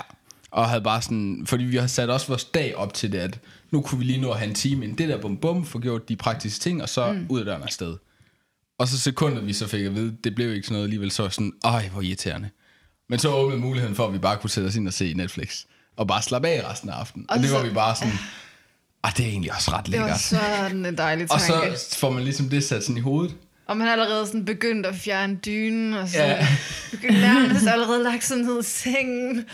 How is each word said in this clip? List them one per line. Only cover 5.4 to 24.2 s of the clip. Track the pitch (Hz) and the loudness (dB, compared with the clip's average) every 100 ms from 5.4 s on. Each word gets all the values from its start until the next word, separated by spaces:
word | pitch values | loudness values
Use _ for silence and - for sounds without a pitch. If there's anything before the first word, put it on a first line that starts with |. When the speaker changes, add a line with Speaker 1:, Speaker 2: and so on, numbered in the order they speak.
| 160 175 160 | 0 0 -2
Speaker 1:
få | 117 | -4
gjort | 123 117 - | -4 -4 -4
de | 113 | -4
praktiske | 120 113 107 - | -2 -2 -4 -4
ting, | 175 175 | -2 -2
og | 127 | -2
så | - 123 | 0 0
Speaker 2:
Mm. | 202 170 | 0 -2
Speaker 1:
ud | 127 | -2
af | 101 | -2
døren | 82 | -4
afsted. | 71 - 87 80 - _ _ _ _ _ _ - | -6 -8 -8 -8 -14 _ _ _ _ _ _ -2
Og | 123 | -2
så | 131 | 0
sekundet, | 139 127 151 117 101 | 0 0 0 0 -2
vi | |
så | 101 107 | -4 -2
fik | 104 98 | -2 -2
at | 101 | -2
vide, | 113 113 | -2 -4
det | 117 107 | -4 -2
blev | 120 | -2
ikke | 104 98 | -2 -4
sådan | |
noget | 107 104 | -2 -2
alligevel, | 107 98 | -2 -2
så | - | -2
var | 101 | -2
jeg | |
sådan, | - 104 - | -2 -4 -2
"Ej, | 117 117 101 | 0 0 0
hvor | 98 | -4
irriterende." | 92 95 92 - 101 - _ _ _ _ - | -4 -4 -4 -6 -8 -12 _ _ _ _ -6
Men | 123 | -2
så | 151 | 2
åbnede | 135 135 127 | 2 2 0
muligheden | 123 131 117 101 | -2 0 0 0
for, | 110 | 0
at | |
vi | 98 | 0
bare | 95 104 | 0 0
kunne | 110 | 0
sætte | - 95 | 0 0
os | 110 | 0
ind | 95 | -2
og | |
se | - 92 | -2 -2
Netflix. | 85 87 - - - - _ _ - | -2 -4 -6 -8 -10 -14 _ _ -4
Og | 101 | 0
bare | 98 | 0
slappe | - 123 160 | 0 0 0
af | 151 - | 0 -2
resten | - 104 | -8 -10
af | |
aftenen. | 65 113 - - | -10 -10 -12 -4
Og | - | 2
Speaker 2:
Og | |
Speaker 1:
det | 135 | 2
Speaker 2:
så | 135 | 2
Speaker 1:
var | |
vi | 120 | 2
bare | 104 110 113 | 2 2 2
sådan, | 107 98 - - - - _ _ _ _ | 0 -2 -6 -14 -20 -20 _ _ _ _
"Ah, | 107 101 | -2 0
det | 120 | 0
er | |
egentlig | 101 80 - | 0 -2 -2
også | - | 0
ret | 85 - | 0 0
Speaker 2:
Det | 233 | 0
var | 220 | 2
Speaker 1:
lækkert." | - | 0
Speaker 2:
sådan | - - 208 202 190 190 180 | 2 2 2 0 0 -2 -2
en | 165 | 0
dejlig | 160 160 170 | 0 0 2
Speaker 1:
Og | 147 | 2
Speaker 2:
tanke. | 165 160 156 - | 4 4 2 -2
Speaker 1:
så | - - | -6 0
får | 139 | 0
man | 127 | 2
ligesom | 131 135 131 | 0 0 0
det | 143 | 2
sat | 143 117 | 2 0
sådan | - 120 | 0 -2
i | |
hovedet. | 131 143 175 - - _ - | 0 2 0 -4 -16 _ -6
Speaker 2:
Og | 214 | 0
man | 226 | 2
har | |
allerede | 226 220 214 | 4 4 2